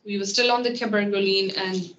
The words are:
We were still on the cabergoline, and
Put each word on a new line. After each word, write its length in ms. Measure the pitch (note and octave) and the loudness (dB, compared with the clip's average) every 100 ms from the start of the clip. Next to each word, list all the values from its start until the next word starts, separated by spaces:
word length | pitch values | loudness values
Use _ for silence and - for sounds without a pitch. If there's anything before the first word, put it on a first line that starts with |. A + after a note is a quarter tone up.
We 140 | G#3 G3+ | -6 -4
were 60 | |
still 260 | G3 - A#3+ | -2 0 2
on 120 | A#3+ | 2
the 80 | A#3+ | 0
cabergoline, 840 | A#3+ A3+ G#3 G3+ G3+ G3 G3 F#3+ F#3 | -2 0 0 2 2 2 2 0 -2
and 380 | F#3+ F#3 E3+ | -2 -4 -6